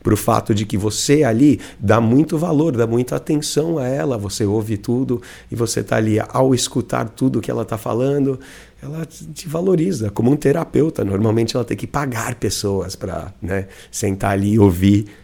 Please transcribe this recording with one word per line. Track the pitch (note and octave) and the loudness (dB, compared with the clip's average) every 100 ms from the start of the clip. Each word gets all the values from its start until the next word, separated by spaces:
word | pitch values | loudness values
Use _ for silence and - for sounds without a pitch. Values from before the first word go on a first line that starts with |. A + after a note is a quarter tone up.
pro | - G#2 | 0 0
fato | - A2 A2 | 2 0 0
de | G#2+ | -2
que | G#2 G2+ | 0 -2
você | G#2 - - C#3+ | -2 -2 2 4
ali | C3+ A2+ D3 B2+ - - | 4 4 4 4 -2 -4
dá | G2+ G#2+ | 2 4
muito | A2+ B2+ D#3+ D#3 | 4 4 2 0
valor, | F3 D3 E3 A#2+ | 0 2 2 0
dá | A#2 | 0
muita | A#2 B2 C#3+ | 0 0 -4
atenção | - D3+ D3 - D#3+ D#3+ | -2 -2 -2 -2 -2 -2
a | B2+ | -2
ela, | C#3 D3+ A#2 | -2 -2 -2
você | G2+ - G#2 | -4 -2 0
ouve | G#2+ G#2+ G2+ | 0 -2 -4
tudo | - A#2+ B2+ A#2+ - - - | -2 -2 0 -4 -6 -20 -12
e | A2+ | -4
você | A#2 A#2 | -2 -2
tá | A2 A#2 | -2 0
ali, | A2 G#2+ | 2 0
ao | - B2 C3+ | 0 0 2
escutar | B2 - C3 A2 B2+ A#2 | 2 0 -4 -4 -4 -4
tudo | - C3 B2+ | -2 -2 -2
que | - | -4
ela | A#2+ G#2+ | -4 -6
tá | A2 | -6
falando, | A#2 A2+ C3+ C#3+ C#3 C3 - - - - | -4 -2 0 0 0 -2 -10 -20 -20 -18
ela | C3+ D#3 D#3+ | -14 -12 -12
te | - D#3+ D3+ D#3+ | -14 -16 -14 -8
valoriza | D#3 F#3 F3 F3 D3+ G#2+ | -4 0 2 0 -2 -4
como | G2 A#2+ | 0 2
um | D3 | 2
terapeuta. | C#3 E3+ D#3+ B2 D#3 - | 2 0 0 0 0 0
Normalmente | G2+ G2 A2 A2 A2+ C3 | -2 0 2 2 0 -2
ela | A#2 | -4
tem | A2 | -6
que | - | -4
pagar | C#3 C#3+ A#2 A2 A#2+ | -4 -4 -4 -6 -4
pessoas | G#2 - G2+ G2 F2 - | -4 -2 -2 -2 -4 -8
pra, | G2 E2 E2+ - | -8 -8 -10 -12
né, | F2 F#2+ G2 - - | -6 -6 -6 -14 -16
sentar | - G#2 F#2+ G2+ | -6 -4 -2 0
ali | G2 G2+ | 0 2
e | A2 | 6
ouvir | G2+ F2 G2 G2+ A2 - | 6 6 6 4 2 -10